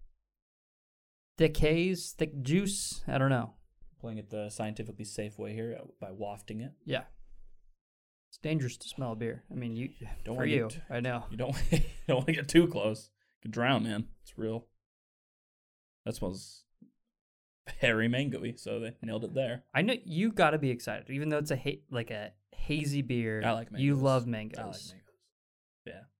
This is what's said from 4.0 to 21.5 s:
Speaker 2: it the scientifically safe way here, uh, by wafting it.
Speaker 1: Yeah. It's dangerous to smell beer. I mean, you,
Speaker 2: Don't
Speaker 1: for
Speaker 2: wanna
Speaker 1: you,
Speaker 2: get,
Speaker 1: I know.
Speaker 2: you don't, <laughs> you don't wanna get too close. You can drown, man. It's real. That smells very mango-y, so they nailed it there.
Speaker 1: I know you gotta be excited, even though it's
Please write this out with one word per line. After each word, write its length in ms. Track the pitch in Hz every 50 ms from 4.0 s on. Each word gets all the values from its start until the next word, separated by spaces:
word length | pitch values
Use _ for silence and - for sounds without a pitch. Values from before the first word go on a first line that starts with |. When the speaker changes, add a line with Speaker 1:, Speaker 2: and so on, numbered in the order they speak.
| - 117 110 107
Speaker 2:
it 140 | 104 104
the 180 | 110 107 104 107
scientifically 560 | 107 - 113 107 104 104 110 98 104 101 110
safe 320 | 101 - - 104 104 104 -
way 160 | 104 104 107
here, 240 | 110 113 117 117 -
uh, 60 | - - - _
by 120 | - 98
wafting 500 | 95 101 107 101 101 104 - - 110 107
it. 100 | 117 139 147 _ _
Speaker 1:
Yeah. 200 | - 135 127 - - - - - - - - - - - - - - - _ _ _ _ _ _ _ _ _ _ _
It's 80 | - -
dangerous 380 | - 151 156 160 135 123 - -
to 100 | - -
smell 240 | - - 135 120 113
beer. 300 | 110 117 113 113 120 - -
I 20 | -
mean, 220 | 135 123 120 113
you, 140 | 113 123 - - - - - - - -
Speaker 2:
Don't 120 | 107 113
Speaker 1:
for 40 | 127
Speaker 2:
wanna 100 | 135 147
Speaker 1:
you, 180 | 151 139 113 110
Speaker 2:
get, 120 | 117 160 - -
Speaker 1:
I 100 | - 120
know. 240 | 120 127 123 120 120 -
Speaker 2:
you 80 | 113 110
don't, 180 | 127 123 135 - -
<laughs> 80 | -
you 100 | 165 156 - - - - - -
don't 120 | 151 127
wanna 120 | 131 160 160
get 140 | 156 147 139
too 200 | - 165 175 165
close. 440 | - - 101 107 110 113 - - _ _ _ _ _ _
You 60 | -
can 80 | 113
drown, 320 | 107 117 117 127 139 120 110
man. 240 | 113 107 104 117 - - - -
It's 120 | - - -
real. 280 | 110 110 110 117 - _ _ _ _ _ _ _ _ _ _ _ _ _ _ _ _ _ _ _ _ _ _ _ _ _ _ _ _
That 100 | - -
smells 480 | - 104 92 95 95 - - - - - _ _ _ - - _ _ _ _ _ _ _ _ _ _ _ _ _ _ _ - - -
very 280 | - 123 113 110 110 117
mango-y, 460 | 120 127 139 143 - - - 117 120 -
so 220 | - 104 107 110
they 160 | 113 110 117 - -
nailed 200 | 113 107 107 113
it 120 | 107 -
there. 300 | 131 135 120 120 127 - _ -
Speaker 1:
I 80 | 135 170
know 100 | 220 254 - -
you 280 | 185 160 160 196 226
gotta 260 | 220 208 180 151 151 151
be 140 | 147 131
excited, 400 | 123 120 - - 107 110 - -
even 180 | 135 139 147 156
though 80 | 151 151
it's 140 | 151 147